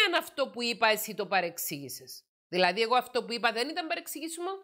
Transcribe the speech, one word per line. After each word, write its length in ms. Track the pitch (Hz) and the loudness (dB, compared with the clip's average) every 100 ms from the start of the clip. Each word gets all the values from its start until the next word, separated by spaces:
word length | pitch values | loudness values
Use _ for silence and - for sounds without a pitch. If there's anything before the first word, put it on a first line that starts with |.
| 415 | 6
αν 60 | |
αυτό 340 | 339 - - 262 | 4 0 -4 -4
που 160 | 226 | -2
είπα 240 | 240 233 220 | -2 2 4
εσύ 280 | 208 220 208 | 4 0 -4
το 100 | 185 | 0
παρεξήγησες». 960 | 190 175 165 - 143 135 - - - - _ _ | 2 0 -4 -6 -6 -8 -12 -14 -18 -20 _ _
Δηλαδή 340 | 180 180 190 | 2 4 4
εγώ 140 | 226 247 | 2 2
αυτό 280 | 247 240 | 2 -2
που 100 | 196 | -2
είπα 180 | 233 226 | 0 0
δεν 180 | 220 277 | 0 -2
ήταν 180 | 330 330 | -4 -4
παρεξηγήσιμο, 640 | 339 339 311 320 339 349 392 | -6 -6 -10 -10 -6 -6 -8